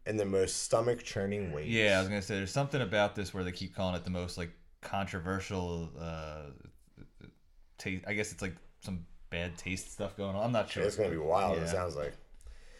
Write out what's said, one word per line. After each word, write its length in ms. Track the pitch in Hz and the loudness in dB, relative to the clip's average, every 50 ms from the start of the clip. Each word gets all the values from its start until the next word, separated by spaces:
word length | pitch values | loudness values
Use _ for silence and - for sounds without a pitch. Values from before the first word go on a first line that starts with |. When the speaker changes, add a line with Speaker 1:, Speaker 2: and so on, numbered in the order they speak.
| - | -4
Speaker 1:
in 120 | - 107 107 | 0 2 2
the 80 | 101 | 2
most 360 | 98 98 95 95 92 - - - | 4 4 4 4 4 2 -2 0
stomach-churning 880 | - - 113 110 120 120 - - - - 107 98 98 104 104 98 87 | 2 4 4 4 4 2 0 -2 -4 -2 -2 0 0 0 -2 -2 -2
ways. 160 | 73 73 78 113 | -4 -4 -2 2
Speaker 2:
Yeah, 260 | 113 113 107 104 98 | 4 6 6 8 8
I 40 | 95 | 6
was 80 | 95 98 | 4 4
gonna 100 | 104 101 | 0 -2
say, 140 | 90 - 107 | -2 -2 -2
there's 160 | 95 98 92 | -2 -2 0
something 300 | - 135 143 139 - 135 | 0 0 0 2 0 0
about 320 | 120 90 110 104 104 101 - | 0 2 4 4 4 4 2
this 160 | 107 95 - | -2 -4 -4
where 100 | - 95 92 | -2 -2 -2
they 60 | 90 | -2
keep 220 | 90 - 95 92 - | -4 -6 -8 -6 -4
calling 200 | - 95 92 90 | -2 0 0 0
it 100 | 87 82 | 0 -2
the 60 | 90 | -2
most, 260 | 90 87 90 87 - | -2 -2 -2 -4 -4
like, 140 | 92 87 85 - - - - - _ | -6 -6 -6 -8 -14 -20 -20 -18 _
controversial, 1080 | - - 101 98 98 95 101 90 80 92 95 95 92 - 104 92 90 87 85 85 82 78 - - | -8 -4 -2 -2 -2 -2 -4 -4 -2 -2 -2 -2 -2 -2 -2 -2 -2 -2 -2 -4 -4 -6 -8 -8
uh, 520 | 85 82 82 80 78 76 76 78 73 71 64 - - - - - - - _ - - - - - - - - _ _ - _ - - - - - | -8 -6 -6 -6 -6 -8 -8 -10 -10 -12 -14 -16 -18 -20 -20 -20 -20 -20 _ -20 -20 -20 -18 -20 -20 -20 -20 _ _ -20 _ -20 -20 -20 -16 -8
ta-, 240 | - 101 92 92 - | -4 -4 -4 -4 -4
I 60 | 101 | -2
guess 180 | 104 104 107 - | -2 -2 -2 -4
it's, 120 | 90 - | -4 -6
like, 140 | 104 92 82 - - - - _ | -6 -6 -6 -8 -14 -20 -20 _
some 260 | - 104 92 85 85 - - - - - | -8 -6 -6 -6 -6 -10 -14 -18 -10 -6
bad 260 | 85 85 87 90 82 | -4 -2 -2 -4 -6
taste 340 | - - 92 92 92 - - - | -6 -4 -4 -4 -4 -6 -8 -6
stuff 200 | - 101 95 - | -6 -6 -4 -4
going 220 | 101 98 98 95 | -4 -4 -2 0
on. 80 | 101 110 | 0 2
I'm 80 | 123 | 4
not 160 | 120 107 98 - | 4 2 2 2
sure. 140 | - - | 0 2
Speaker 1:
It's 140 | 95 104 101 | 2 2 4
gonna 120 | 104 104 90 | 4 2 2
be 80 | 82 | 2
wild, 400 | 80 76 80 87 98 95 87 80 | 2 4 4 4 6 6 4 2
it 60 | 82 | 2
Speaker 2:
Yeah. 40 | 82 82 | 2 2
Speaker 1:
sounds 280 | 92 90 90 85 71 | 2 2 0 0 -2
like. 160 | 71 73 71 - - - - - - - - - - - - - | -2 -4 -4 -6 -10 -14 -20 -20 -18 -16 -16 -16 -16 -16 -18 -20